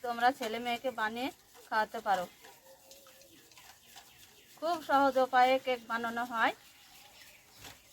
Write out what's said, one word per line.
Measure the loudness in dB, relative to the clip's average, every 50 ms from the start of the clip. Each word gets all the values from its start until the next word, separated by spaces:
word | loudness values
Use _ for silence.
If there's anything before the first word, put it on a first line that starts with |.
তোমরা | -8 -6 -2 2 2 2
ছেলে | 2 2 -4 -6 -4 -4
মেয়েকে | -4 -4 -4 -4 -4 -6
বানিয়ে | -4 -2 -4 -4 -4 -4 -6 -6 -8 -10 _ _ -20 -20 -10 -4
খাওয়াতে | -2 -2 -2 -2 -4 -6 -2
পারো। | 0 0 0 -2 -6 -10 -20 -20 -20 -20 -20 _ -20 -20 -20 -20 -20 -20 -20 -20 -20 -20 -20 -20 -20 -20 -20 -20 -20 -20 -20 -20 -20 -20 -20 _ -20 -20 -20 -20 -20 -20 -20 -20 -20 -20 -20 -20 -20 -14
খুব | -6 -4 -4 -4 -2
সহজ | -2 2 4 4 4 4 4 2
উপায়ে | 2 4 4 4 6 6 4 2
কেক | 0 -2 -4 -4 -4
বানানো | -6 -6 -4 -4 -4 -4 -6 -6
হয়। | -4 -2 0 0 0 0 -4 -12 -20 -20 -20 -20 -20 -20 -20 -20 -20 -20 -20 -20 -20 -20 -20 -20 -20 -20 -20 -20 -20 -20 -20 _ -20